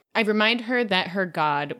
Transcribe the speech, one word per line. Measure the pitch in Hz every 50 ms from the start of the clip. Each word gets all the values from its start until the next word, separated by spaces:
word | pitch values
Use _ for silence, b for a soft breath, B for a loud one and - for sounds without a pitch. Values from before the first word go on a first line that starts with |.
| b _ -
I | 220
remind | 214 214 214 214 214 220 240 240
her | 220 226 254 247 240
that | 196 185 185 - 175
her | 180 202 185
god | 170 - 175 151 151 147 143 147 143 -